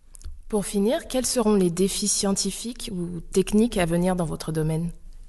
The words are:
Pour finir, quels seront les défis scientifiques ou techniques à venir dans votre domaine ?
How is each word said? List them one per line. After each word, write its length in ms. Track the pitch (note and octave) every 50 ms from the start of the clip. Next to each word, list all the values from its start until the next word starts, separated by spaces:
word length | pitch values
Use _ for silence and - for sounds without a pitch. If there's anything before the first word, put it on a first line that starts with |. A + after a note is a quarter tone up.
| - - - - - - - - - -
Pour 160 | A3 G#3 F3+
finir, 420 | - - G3+ G3 A3+ D4 E4+ -
quels 180 | - - B3+ A#3+
seront 300 | - - B3+ A3 G#3+ G#3+
les 140 | G3 F3+ F3
défis 380 | E3 F3 F#3+ G3 - - G#3
scientifiques 840 | G3+ - - G3+ G3 G3+ - - G3 - - - A#3 B3 - - A#3 G3
ou 260 | F3 F3 E3+ F3 E3
techniques 580 | - - - F#3+ F#3 - G#3 G#3 A#3 A#3+ -
à 80 | G3+ F3
venir 300 | E3 E3+ F3 F3+ F#3 F#3
dans 100 | F3+ E3+
votre 260 | D#3 E3 D#3+ - -
domaine ? 380 | D#3+ D#3+ D#3 D#3 D#3+ D#3+ E3+ E3+ - - - - - - -